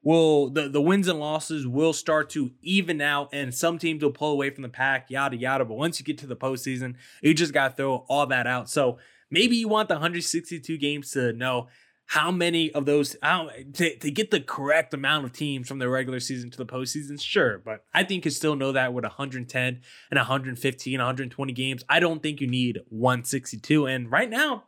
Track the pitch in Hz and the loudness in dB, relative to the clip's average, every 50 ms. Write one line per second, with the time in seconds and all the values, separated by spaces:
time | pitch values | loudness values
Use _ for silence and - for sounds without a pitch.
0 | _ 147 160 165 160 156 151 143 143 127 135 151 147 139 139 147 147 170 190 202 | _ 6 6 8 8 8 6 6 4 4 0 -2 -2 2 2 2 4 6 4 4
1 | 185 160 160 151 151 151 156 156 - - 160 151 135 123 123 139 156 165 151 - | 4 2 0 -2 -2 -4 -4 -4 -4 -4 -6 -4 -4 -2 2 4 4 4 2 0
2 | - 165 156 156 147 147 - 156 135 123 - _ - 160 190 196 180 165 175 147 | 0 2 2 2 2 0 -2 -4 -4 -4 -6 _ -4 2 2 2 2 2 -2 0
3 | 143 147 147 143 143 - 143 143 139 127 123 - - 165 170 160 - 165 160 151 | 0 0 0 0 -2 -4 -6 -6 -6 -4 -2 0 0 0 0 0 -2 -4 -2 2
4 | 147 143 135 - 151 151 147 143 139 139 135 - 135 123 120 - 131 135 135 127 | 0 0 0 0 0 0 0 0 0 -2 -4 -8 -14 -14 -4 -2 0 0 0 -2
5 | 131 _ 127 135 139 135 127 117 120 127 135 135 127 110 110 117 147 170 165 - | -4 _ -2 -2 -2 -2 -2 -4 -2 -2 0 0 -2 -2 -2 -4 -2 -2 -2 -4
6 | 135 156 143 - 143 131 120 - 131 131 135 127 - 135 131 123 131 127 123 123 | -6 -6 -6 -6 -6 -12 -8 -6 -4 -4 -4 -4 -4 -6 -6 -4 -6 -8 -10 -12
7 | - - - - - 147 160 156 170 151 143 143 135 131 131 - 139 135 131 123 | -18 -20 -16 2 4 4 6 6 2 2 2 2 2 2 0 -2 0 0 0 -2
8 | - - 135 143 143 131 135 127 120 123 127 123 110 - - 151 135 127 120 - | -2 0 2 2 2 2 2 0 0 0 -2 -2 -4 -2 0 2 2 2 0 -2
9 | - _ _ _ _ _ - - 240 240 240 233 226 214 214 214 214 - 180 151 | -14 _ _ _ _ _ 2 4 4 4 4 2 2 2 2 2 2 2 0 0
10 | 156 175 175 175 175 - - 170 175 - 175 160 123 - 165 151 143 143 147 147 | 0 -2 -2 -2 -4 -2 -4 -4 -4 -6 -12 -10 -6 -8 -6 -4 -2 -4 -4 -4
11 | 135 - - 139 123 120 113 117 127 131 127 123 120 - _ _ _ _ _ _ | -8 -6 -2 0 0 0 -2 -2 -2 -2 -2 -2 -4 -6 _ _ _ _ _ _
12 | _ - - 156 151 170 185 175 175 175 170 165 160 156 - 151 139 143 147 147 | _ -2 0 0 2 2 0 2 2 2 2 2 0 0 -2 -2 0 2 2 2
13 | 143 139 - - - 151 175 180 160 147 110 123 135 139 139 - 175 165 135 117 | 2 0 -4 -2 0 2 2 2 0 -8 -12 -16 -16 -14 -2 -2 0 0 -2 -4
14 | - 147 143 208 220 - 214 160 127 - - - 139 143 151 165 156 - - 139 | -6 -4 -2 -2 0 0 0 0 0 -4 -8 -4 0 2 2 2 2 0 -6 -4
15 | 135 139 151 151 139 123 123 - 151 147 139 131 123 - 139 135 127 123 131 131 | 0 0 0 0 -2 -6 -6 -6 -4 -4 -4 -4 -6 -8 -6 -4 -2 0 0 0
16 | 131 127 131 127 123 - 135 123 123 123 123 - 127 110 127 127 131 127 - 156 | 0 -2 -4 -6 -6 -6 -6 -8 -8 -12 -10 -10 -10 -8 -6 -6 -6 -6 -6 -8
17 | 147 139 147 143 - - - 208 151 120 101 92 _ 113 110 104 _ _ - 165 | -8 -10 -10 -10 -6 0 2 2 2 2 0 -2 _ -12 -12 -12 _ _ 0 0
18 | 190 190 196 180 - 160 135 - - 156 147 135 135 135 135 135 127 127 123 123 | 2 2 -2 -2 0 -2 -2 0 0 0 0 2 0 0 2 2 0 0 -2 -4
19 | 113 107 - - 139 135 127 127 123 123 - 131 127 127 123 123 _ - - - | -6 -6 -6 -8 -8 -8 -6 -10 -10 -6 -2 -2 -2 -2 -2 -6 _ -20 -20 -20
20 | - _ 139 139 123 120 135 135 131 131 123 123 - 135 127 - - 127 131 131 | -10 _ 2 2 2 2 0 -2 -2 -6 -8 -2 -2 -2 -2 -2 -6 -6 -2 0
21 | 123 127 131 123 135 120 - - 139 135 123 123 131 131 135 123 - - 143 170 | 0 -2 -2 -4 -6 -8 -6 -8 -6 -6 -4 -4 -4 -4 -4 -6 0 2 4 4
22 | 175 170 165 151 156 156 147 139 139 123 123 127 123 120 110 110 - _ 110 110 | 4 4 0 0 -4 -4 -4 -2 -2 0 2 2 2 0 0 -4 -8 _ -4 2
23 | 120 127 123 120 120 - 139 135 127 - - 107 - - 151 156 143 131 131 127 | 2 2 2 2 0 -4 -4 -4 -4 -8 -14 -14 0 2 2 4 4 2 -2 -4
24 | 123 113 127 165 247 233 220 254 302 302 254 220 - | -2 0 2 2 2 2 0 0 0 0 0 -6 -10